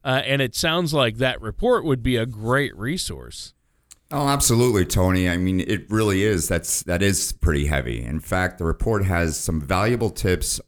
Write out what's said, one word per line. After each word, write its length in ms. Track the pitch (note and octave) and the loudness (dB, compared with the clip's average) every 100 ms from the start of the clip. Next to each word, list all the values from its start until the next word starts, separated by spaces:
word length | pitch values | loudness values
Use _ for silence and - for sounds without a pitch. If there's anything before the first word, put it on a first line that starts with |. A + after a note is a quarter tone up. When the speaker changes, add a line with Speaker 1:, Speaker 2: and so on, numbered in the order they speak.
Speaker 1:
Uh, 180 | - C3 C3 | -2 -2 0
and 160 | C#3 | 0
it 140 | C3 - | 0 -2
sounds 360 | E3 E3 E3+ | 0 0 0
like 260 | D3 B2 A2+ | 2 0 2
that 220 | C3 B2 | -2 -2
report 440 | A2 - A#3 A#3+ | -8 -2 2 2
would 180 | E3 C3 | 2 0
be 140 | A#2+ B2 | 0 0
a 100 | A2+ | -2
great 500 | G#2+ A2 C3 C#3 - | -4 0 0 0 -4
resource. 800 | A2+ F3 - C#2+ B1 - - _ _ _ - - - | -6 -6 -6 -10 -14 -16 -16 _ _ _ -20 -20 -8
Speaker 2:
Oh, 180 | D3 C#3+ | -2 2
absolutely, 560 | C#3 C#3 A#2 B2 G#2 | 2 4 4 4 4
Tony. 440 | F2 - F#2 F#2 F2+ | 2 2 4 4 2
I 80 | F2 | 0
mean, 220 | F#2 F#2 | 0 0
it 300 | - G2+ - | 0 -4 -2
really 320 | G#2+ A2 F#2+ | 0 2 2
is. 240 | G#2 G2 E2 | 2 2 0
That's, 360 | E2+ - - | -2 -2 -4
that 200 | - F2+ | -2 0
is 300 | G2 G2 - | 2 2 -2
pretty 340 | - - D2 D2 | 0 0 2 2
heavy. 380 | C#2+ A#1+ A#1 | 0 -2 -6
In 160 | A#1 D#2 | -6 -6
fact, 380 | - F#2 F2+ - | -4 -2 -2 -2
the 60 | |
report 400 | E2 - - A2 F#2+ | -2 -2 0 0 0
has 300 | F2 E2+ D2 | 0 0 -2
some 240 | - D#2+ | -4 -4
valuable 500 | D2 F#2 G#2+ A#2+ A2+ | -2 0 0 0 -2
tips 500 | - G#2 F2 - - | -2 0 0 -2 -6